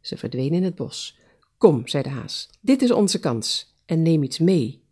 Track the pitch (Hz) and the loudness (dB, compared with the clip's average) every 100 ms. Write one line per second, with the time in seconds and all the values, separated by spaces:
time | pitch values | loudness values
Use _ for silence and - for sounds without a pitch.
0 | - - - 120 135 170 185 175 127 - | -12 -10 -8 -4 -2 0 -2 -4 -10 -10
1 | - _ _ _ _ _ 208 139 123 143 | -16 _ _ _ _ _ 4 4 -2 -4
2 | 131 135 - - - _ 208 269 247 240 | -4 -8 -10 -12 -14 _ 0 2 4 4
3 | 202 - 151 113 104 - - _ _ 165 | 2 0 -2 -4 -4 -6 -8 _ _ 0
4 | 165 160 135 - 165 185 120 - _ | 2 2 0 0 2 2 0 -6 _